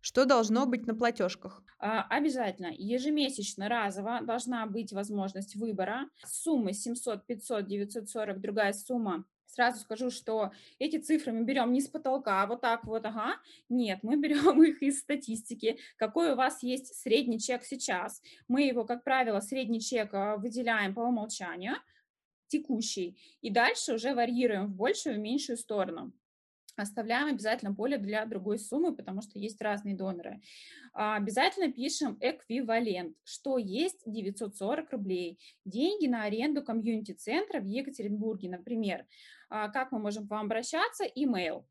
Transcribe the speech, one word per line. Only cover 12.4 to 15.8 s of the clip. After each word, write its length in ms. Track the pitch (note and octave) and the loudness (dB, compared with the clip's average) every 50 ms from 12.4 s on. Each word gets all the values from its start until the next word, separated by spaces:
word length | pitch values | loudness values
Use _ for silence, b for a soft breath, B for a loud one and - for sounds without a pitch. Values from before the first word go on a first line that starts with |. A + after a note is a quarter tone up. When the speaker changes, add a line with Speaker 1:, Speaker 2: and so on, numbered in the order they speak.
| G3+ | 4
Speaker 2:
вот 140 | G3+ A#3 B3 | 2 0 0
так 240 | C4 A#3+ A3+ A#3 A3+ | 2 2 2 2 0
вот, 200 | A3 A3 A3+ A3 | -4 -4 -4 -4
ага. 320 | A#3 A3 A3+ G#3+ C4+ G#4 - B B B B B _ | -4 -4 -2 -2 -2 -2 -4 B B B B B _
Нет, 300 | A#3+ B3+ A#3+ G#3 F#3 G3 | 2 2 2 2 0 -2
мы 140 | - A3 C#4 D4+ | 0 2 2 2
<laughs> 340 | C#4+ D4+ D4 C#4+ C#4+ F4+ - | 4 4 4 6 6 8 10
берем 60 | C#4+ | 12
их 180 | D#4+ D#4 D#4 - | 10 10 10 4
из 200 | C#4+ C#4 C#4 - | 2 2 2 0
статистики. 760 | - - D4 C#4+ - - A3+ A3 - - A#3 - - A3 A3+ B | -2 -2 -4 -2 -2 -4 -6 -6 -6 -10 -10 -2 0 0 0 B